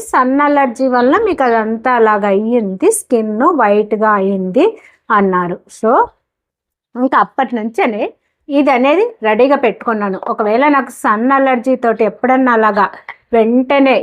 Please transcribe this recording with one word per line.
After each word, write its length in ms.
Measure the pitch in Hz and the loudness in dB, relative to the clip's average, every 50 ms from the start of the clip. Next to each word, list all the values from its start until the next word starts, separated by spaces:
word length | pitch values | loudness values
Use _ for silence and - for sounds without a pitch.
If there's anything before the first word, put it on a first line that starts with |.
| 453 - - | -2 -2 -2
సన్ 280 | 302 254 254 262 277 294 | 0 0 0 0 0 2
అలర్జీ 400 | 294 294 285 277 269 220 - 262 262 247 | 2 2 2 0 0 -2 -2 -2 0 0
వల్ల 200 | 247 240 247 302 403 466 | 0 2 2 2 0 0
మీకు 160 | 427 339 - 277 247 | -2 -2 0 0 0
అదంతా 420 | 233 226 214 214 226 226 226 254 247 240 | 0 0 -2 -2 -4 -4 -2 0 0 2
అలాగ 240 | 226 220 214 208 196 208 196 | 2 2 2 0 0 0 0
అయ్యింది, 540 | 196 214 226 240 247 220 190 185 190 - 370 440 - | 0 0 0 -2 -2 -2 -4 -4 -2 0 0 0 -2
స్కిన్ 440 | - - 254 226 220 214 214 214 262 349 370 269 | -2 -2 -2 -2 -2 -2 -2 0 0 0 2 2
వైట్‌గా 500 | 233 208 202 208 214 214 220 208 214 214 208 202 | 2 2 2 0 0 -2 -2 -2 0 0 0 0
అయ్యింది" 440 | 190 196 202 190 185 185 180 240 330 453 453 - - _ _ _ _ - 240 208 | 0 -2 -2 -2 -4 -2 0 0 0 0 0 -4 -12 _ _ _ _ -2 0 2
అన్నారు. 400 | 202 196 185 180 180 175 180 - _ _ - - | 2 2 0 0 -2 -4 -6 -10 _ _ -10 -4
So, 120 | - 220 247 339 480 - - _ _ _ _ _ _ _ _ _ _ _ _ _ _ _ - | -2 0 2 2 0 -2 -6 _ _ _ _ _ _ _ _ _ _ _ _ _ _ _ -6
ఇంకా 220 | 233 247 269 285 262 202 | -4 -2 0 0 0 0
అప్పటి 280 | - _ - 269 - 240 233 | -2 _ -4 -4 -4 -4 -6
నుంచనే 440 | 214 226 226 - 392 262 214 208 254 - - _ _ _ _ _ _ - | -6 -6 -4 -2 -2 -2 -2 -4 -6 -8 -8 _ _ _ _ _ _ -4
ఇది 220 | 285 285 285 277 262 | -2 0 2 2 2
అనేది 280 | 240 247 277 302 359 440 480 - - 220 | 2 2 2 2 2 0 -2 -4 -4 -2
రెడీగా 320 | 220 214 214 247 277 285 277 277 | 0 2 2 2 2 2 2 0
పెట్టుకున్నాను. 520 | 233 202 - - - 220 214 208 202 220 - - - 226 | -2 -2 -4 -4 -6 -4 -4 -4 -4 -6 -6 -8 -8 -6
ఒకవేళ 320 | - 214 208 214 233 277 302 294 | -4 -2 0 0 2 2 2 2
నాకు 160 | 277 247 262 - - - | 0 -2 -4 -8 -6 -4
సన్ 260 | 240 214 214 233 254 277 | -2 -2 0 0 0 2
అలర్జీ 380 | 269 269 269 262 247 220 262 262 247 254 | 2 2 2 0 0 0 -2 -2 0 0
తోటి 180 | 233 220 214 226 208 | -2 0 0 -2 -2
ఎప్పుడన్నా 420 | 208 - - 247 262 262 262 254 240 220 | -2 -2 -2 0 2 2 2 2 2 2
అలాగా 280 | 220 214 208 208 196 - - - - - - - _ _ - | 2 2 2 0 0 -2 -4 -8 -18 -20 -20 -20 _ _ 0
వెంటనే 580 | 233 220 226 240 254 262 254 285 277 277 269 247 202 | 0 2 2 2 0 0 2 2 2 2 2 2 2